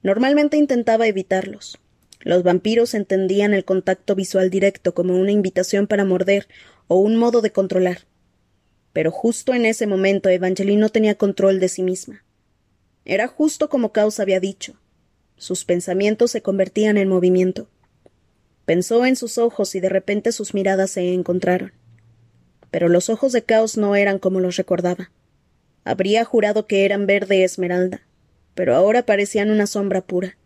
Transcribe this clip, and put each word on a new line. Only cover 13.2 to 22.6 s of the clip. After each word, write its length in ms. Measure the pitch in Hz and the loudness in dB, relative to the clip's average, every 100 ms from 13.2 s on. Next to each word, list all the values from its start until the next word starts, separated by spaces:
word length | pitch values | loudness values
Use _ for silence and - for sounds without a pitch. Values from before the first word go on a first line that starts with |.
| 233 | -4
justo 420 | - 311 - 302 | -2 -2 0 -2
como 240 | 277 220 | 0 0
Caos 280 | - 208 214 | 0 0 0
había 200 | 196 190 | -2 0
dicho. 400 | 190 196 - - _ _ _ _ _ _ | -2 -8 -16 -18 _ _ _ _ _ _
Sus 280 | - 185 | -10 -10
pensamientos 640 | - 175 175 185 208 214 240 | -2 -2 0 -2 0 2 0
se 120 | 226 | 0
convertían 540 | - 196 185 - 214 208 | -4 -2 -2 0 2 2
en 120 | 196 | 2
movimiento. 600 | 185 180 185 185 190 220 _ _ _ _ _ _ _ _ _ | 2 4 4 2 -2 -12 _ _ _ _ _ _ _ _ _
Pensó 400 | - 170 180 233 | -2 -2 2 2
en 120 | 254 262 | 2 0
sus 200 | 233 - | -4 -2
ojos 380 | 233 - 196 | -2 0 -4
y 60 | 190 | -2
de 80 | 185 | -2
repente 420 | 190 - 208 233 | -2 -2 -2 -2
sus 220 | 233 208 | -4 -6
miradas 380 | 202 190 190 190 | -2 0 0 -2
se 200 | - 180 | -2 -2
encontraron. 600 | 180 175 180 180 180 190 _ _ _ _ _ _ _ _ _ | -2 -2 -2 0 -2 -4 _ _ _ _ _ _ _ _ _